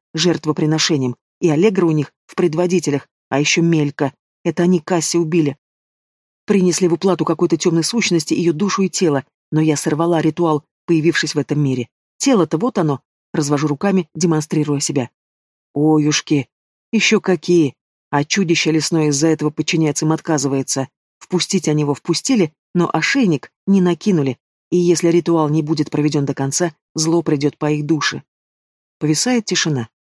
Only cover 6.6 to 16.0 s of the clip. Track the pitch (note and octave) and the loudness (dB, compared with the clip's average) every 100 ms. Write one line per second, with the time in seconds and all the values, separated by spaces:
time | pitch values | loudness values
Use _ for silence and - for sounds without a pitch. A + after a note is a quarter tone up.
6.6 | F3+ E3 F3+ E3 G3 E3+ D#3+ D#3+ F3 D#3 | 2 2 0 2 0 0 0 0 0 0
7.6 | F#3 E3 D#3 A#3+ - E3+ - D#3+ E3+ D3+ | 0 0 0 -2 0 -2 -2 -2 0 0
8.6 | G3 G3+ F#3+ - F3 C#3 - _ _ D3+ | -2 -2 -2 0 0 0 -4 _ _ 0
9.6 | D#3 D3 F3 D3+ E3+ E3 D#3 D3+ E3+ D3+ | 0 0 -2 -2 0 0 0 0 0 -2
10.6 | - _ - E3 D#3 - D3+ D3+ C#3 D3 | -4 _ -2 0 2 0 -2 -4 -2 -2
11.6 | C#3+ B2+ A#2+ _ _ - C#4 A#3 D#3 D#3 | -2 -2 -6 _ _ -4 0 2 2 0
12.6 | A#3+ G#3+ D#3+ C#3 _ _ _ - C#3+ D3 | -2 -2 -2 -2 _ _ _ -4 -2 0
13.6 | D3 C#3+ G3+ F#3+ E3+ D#3+ E3+ D#3 D3+ D#3 | 0 -2 0 0 -2 -2 0 0 0 -2
14.6 | D3 C#3+ - C#3+ A#2 _ _ _ _ _ | -2 -2 -2 -2 -4 _ _ _ _ _
15.6 | _ D3 D#3 D#3 | _ -2 2 4